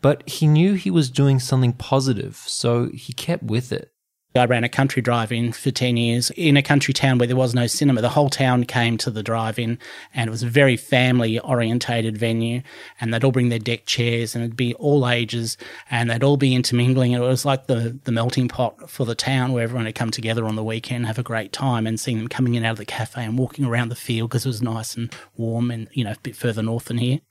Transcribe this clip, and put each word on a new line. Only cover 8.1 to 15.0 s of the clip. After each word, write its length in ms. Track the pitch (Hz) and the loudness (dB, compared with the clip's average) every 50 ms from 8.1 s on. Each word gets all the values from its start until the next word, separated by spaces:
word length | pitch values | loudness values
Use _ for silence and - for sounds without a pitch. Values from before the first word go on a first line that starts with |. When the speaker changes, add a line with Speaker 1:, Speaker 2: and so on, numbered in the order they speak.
| - 151 147 139 | 4 4 2 2
Speaker 2:
town 340 | - - 139 127 127 123 120 | 2 0 2 2 4 2 0
came 340 | - - 123 117 117 117 110 | 0 0 0 2 2 0 0
to 120 | - - | -2 -4
the 120 | 107 110 104 | -4 -6 -4
drive-in, 540 | 113 113 113 113 113 110 - 120 113 117 113 - - - - - - _ | -2 -2 -2 -2 -2 -4 -4 -4 -4 -4 -6 -8 -18 -18 -18 -20 -10 _
and 140 | 135 117 113 | -2 -2 -2
it 20 | |
was 120 | 110 113 117 | -2 -4 -4
a 40 | 120 | 2
very 300 | 117 147 143 135 123 117 | 4 6 6 6 4 2
family-orientated 1400 | - - - 127 127 127 127 123 117 113 110 117 - - 131 120 117 113 117 120 - - 120 117 110 113 107 104 | 0 2 2 4 4 4 4 4 4 2 0 -2 -2 0 0 0 2 2 0 -2 -2 -2 -2 0 0 -2 -2 -2
venue, 440 | 120 117 113 113 113 117 117 123 131 - - - - - - _ | 0 0 0 0 -2 -2 -2 -4 -6 -10 -18 -20 -20 -20 -12 _
and 120 | - 113 113 | -4 -2 -2
they'd 120 | 117 120 | 2 2
all 80 | 135 123 | 2 2
bring 160 | 131 123 123 | 4 2 2
their 100 | 117 117 | 0 -2
deck 280 | 107 123 117 117 _ - | -2 -2 -4 -4 _ -6
chairs, 480 | - - 120 120 117 117 117 110 - | -2 0 0 0 0 0 -2 -4 -4
and 80 | 120 117 | -4 -4
it'd 100 | 117 113 | -6 -4
be 180 | 113 123 120 120 | -2 -2 -2 -2
all 300 | - 202 147 143 147 | -2 0 2 2 4